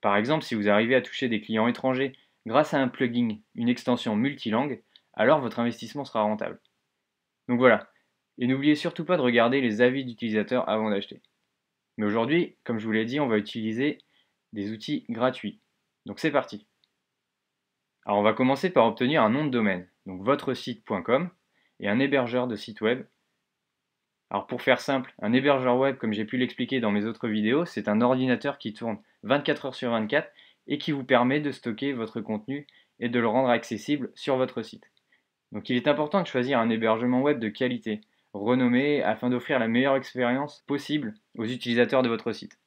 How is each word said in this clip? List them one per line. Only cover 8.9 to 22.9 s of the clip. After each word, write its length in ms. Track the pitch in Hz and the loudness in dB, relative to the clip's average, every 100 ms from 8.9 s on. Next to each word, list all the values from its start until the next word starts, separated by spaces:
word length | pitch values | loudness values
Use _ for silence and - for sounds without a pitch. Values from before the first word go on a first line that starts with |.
| - | -6
pas 120 | 160 180 | -2 2
de 60 | |
regarder 380 | 127 120 117 135 | 4 4 4 4
les 220 | 123 104 | 0 4
avis 220 | 123 135 | 4 2
d'utilisateurs 640 | 127 113 117 107 104 123 - | -6 -6 -2 0 0 -2 0
avant 220 | 107 110 | 0 0
d'acheter. 300 | 101 98 - _ _ _ _ _ _ _ - | -2 -4 -16 _ _ _ _ _ _ _ -4
Mais 100 | 104 | -2
aujourd'hui, 480 | 113 117 165 175 _ | 0 2 0 0 _
comme 160 | - 113 | -8 -6
je 80 | 110 | -2
vous 60 | |
l'ai 120 | 110 | -2
dit, 140 | 113 135 | 0 -2
on 80 | 139 | 0
va 100 | 110 | 0
utiliser 600 | 107 117 110 110 143 - _ _ _ _ _ | -2 -6 -6 -2 -2 -4 _ _ _ _ _
des 180 | 107 101 | -8 -8
outils 340 | 110 - 147 - | -8 -6 -8 -6
gratuits. 500 | 113 127 127 - - _ _ _ _ - | -2 -2 -2 -10 -12 _ _ _ _ -16
Donc 140 | - | -6
c'est 100 | 165 | 0
parti. 380 | 143 123 104 _ _ _ _ _ _ _ _ _ _ _ _ _ _ - | 0 -2 -12 _ _ _ _ _ _ _ _ _ _ _ _ _ _ 0
Alors 140 | 104 | 2
on 20 | |
va 100 | 104 | 4
commencer 380 | 107 131 135 190 | 4 2 2 2
par 160 | 156 117 | 4 4
obtenir 380 | 113 123 156 | 4 0 4
un 40 | 135 | 4
nom 160 | 123 | 2
de 60 | 151 | 0
domaine, 380 | 123 107 92 87 _ - | 0 0 0 -6 _ -14
donc 160 | 92 | -6
votre 320 | 101 143 - | 0 0 0
site 300 | 123 - - | -6 -6 -10
point 180 | - 104 | -6 -6
com, 280 | 104 127 175 _ _ _ _ _ | 0 0 0 _ _ _ _ _
et 80 | 101 | -2
un 100 | 110 | 0
hébergeur 480 | 139 139 120 123 127 | 2 0 0 -2 -4
de 80 | |
site 260 | 107 - 104 | -6 -10 -4
web. 240 | 107 | -2